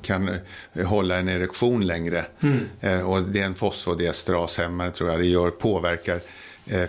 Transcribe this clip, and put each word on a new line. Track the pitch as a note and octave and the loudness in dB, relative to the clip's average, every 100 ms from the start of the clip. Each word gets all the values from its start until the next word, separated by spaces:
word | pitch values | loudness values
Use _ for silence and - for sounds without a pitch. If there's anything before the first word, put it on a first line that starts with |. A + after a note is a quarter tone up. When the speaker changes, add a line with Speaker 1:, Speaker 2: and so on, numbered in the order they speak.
Speaker 1:
kan, | - F#2+ G2 F#2 F#2 - - | -2 0 0 -4 -8 -18 -10
eh, | E2 F#2 | -2 0
hålla | G#2 F#2 F#2 | 2 2 0
en | F#2 | 0
erektion | F2+ F#2 - B2 A#2+ F#2 | 0 -2 0 2 2 2
längre. | E2 E2+ E2 - - | 0 -2 -2 -4 0
Speaker 2:
Mm. | D3 B2+ - - | 2 2 -2 -4
Speaker 1:
Eh, | G2 F#2 F#2 | 0 0 2
och | F#2+ | 0
det | F#2 G2 | 0 0
är | |
en | G2 | -2
fosfodiesterashämmare, | F#2 G2+ - F2+ E2+ E2+ - - F2 E2+ - F2 F2 F2 | 0 -2 -2 -2 0 0 0 0 0 0 -2 -2 -2 -4
tror | - E2+ | -2 0
jag. | E2 | 2
Det | F2 | 4
gör, | F2 F2 | 4 4
påverkar, | - A2+ F#2 F2 E2+ - F2 - - - - - | 2 0 2 0 -2 -2 -4 -6 -18 -20 -18 -4
eh, | F#2+ | -2